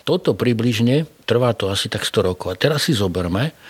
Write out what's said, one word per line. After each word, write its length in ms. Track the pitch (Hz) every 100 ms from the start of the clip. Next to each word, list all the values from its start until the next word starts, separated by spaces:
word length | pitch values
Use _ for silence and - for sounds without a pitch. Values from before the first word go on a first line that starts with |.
| -
toto 240 | 175 -
približne, 720 | 101 120 113 117 107 117 139 160 - -
trvá 240 | 117 123
to 160 | 113 98
asi 240 | 98 -
tak 160 | 104 -
sto 160 | -
rokov. 320 | 92 90 92 92
A 40 |
teraz 280 | 143 151 -
si 80 | 123
zoberme, 560 | 98 87 87 92 147 - -